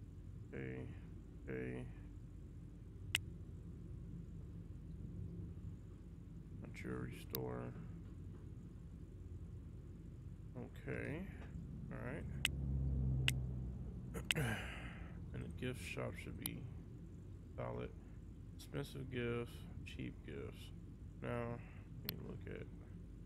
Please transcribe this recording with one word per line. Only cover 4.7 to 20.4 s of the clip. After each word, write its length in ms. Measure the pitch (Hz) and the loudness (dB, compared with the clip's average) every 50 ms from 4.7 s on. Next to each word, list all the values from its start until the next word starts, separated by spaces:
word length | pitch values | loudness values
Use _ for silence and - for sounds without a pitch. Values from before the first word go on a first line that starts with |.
| - - - - - - - - - - - - - - - - - - - - - - - - - - - - - - - - - - - - - - - | -6 -6 -6 -6 -4 -4 -4 -2 -2 -2 -2 -2 -2 -2 -2 -2 -2 -2 -2 -2 -2 -4 -4 -6 -6 -6 -6 -6 -6 -6 -6 -6 -6 -6 -6 -4 -4 -4 -2
A 40 | - - - | -2 -2 0
jewelry 380 | - 64 62 64 62 62 - - - - | 2 2 4 4 4 2 0 -2 -2 4
store. 420 | - - 64 62 - 62 62 62 - - - - - - - - - - - - - - - - - - - - - - - - - - - - - - - - - - - - - - - - - - - - - - - - - - - - - - - - - | 6 6 8 8 6 4 2 2 0 0 -2 -2 -2 -2 -2 -2 -2 -2 -2 -2 -2 -2 -2 -4 -4 -4 -4 -4 -4 -4 -4 -4 -4 -4 -4 -4 -4 -4 -2 -2 -2 -2 -2 -2 -2 -2 -2 -4 -4 -4 -4 -4 -4 -4 -4 -4 -4 -2 -2 -4 -2 -2 -4 -2 0
Okay, 680 | 123 117 123 - - - 135 127 113 117 120 143 170 190 - - - - - - - - - - - - - | 0 -2 0 -2 -2 2 2 4 4 6 4 4 4 2 2 0 -2 -2 0 0 0 0 0 0 0 0 0
all 80 | - 117 117 | 0 2 2
right. 200 | 123 143 - - - - - - - - - - - - - - - 67 65 65 65 - - - - - - - - - - - - - - - - - - - - - - - - - | 2 2 2 2 2 2 2 0 0 0 2 2 4 4 4 4 4 4 4 4 4 4 4 4 4 4 4 2 2 0 0 0 0 -2 -2 -2 -4 -4 -4 -4 -2 -2 -2 0 2 4
<clears throat> 320 | 160 135 113 110 - - - - - - - - - - - - - - - - | 6 8 6 6 4 4 0 0 -2 -2 -2 -2 -2 -4 -2 -2 -4 -2 -2 0
And 120 | 123 123 | 0 0
the 200 | 60 - - 123 | 0 0 2 2
gift 160 | 127 123 - | 2 2 2
shop 300 | 90 - - 127 123 117 - - | 0 0 2 2 2 2 2 0
should 160 | - - - - - | 0 0 0 4 2
be 180 | - - - - - - - - - - - - - - - - - - - - - - | 2 2 2 -2 -2 -2 -4 -4 -4 -4 -4 -4 -4 -4 -4 -4 -4 -4 -6 -6 -4 0
solid. 340 | 127 123 120 120 - - - - - - - - - - - - - - - - - - | 2 2 2 4 2 2 0 0 -4 -6 -6 -6 -6 -6 -6 -6 -6 -6 -6 -4 -6 -4
Expensive 480 | - 143 143 143 - - 139 131 131 | 0 2 2 2 2 0 0 0 2
gifts, 400 | 127 123 120 120 120 120 120 - - - - - - - - | 4 6 8 8 8 6 6 2 0 -4 -4 -2 -2 -2 -2
cheap 280 | - - - - - - - - | -2 0 0 0 0 0 -2 -4
gifts. 360 | - 71 67 | -2 -2 0